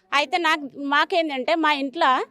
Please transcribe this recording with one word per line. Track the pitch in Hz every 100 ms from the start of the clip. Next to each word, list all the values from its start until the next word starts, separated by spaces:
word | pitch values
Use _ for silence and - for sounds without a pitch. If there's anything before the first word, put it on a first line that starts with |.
| _
అయితే | 277 294 359
నాకు, | 320 320 269 -
మాకేందంటే | 285 285 311 330 320 269 247
మా | 330 311
ఇంట్లో | 285 277 311 269 262 453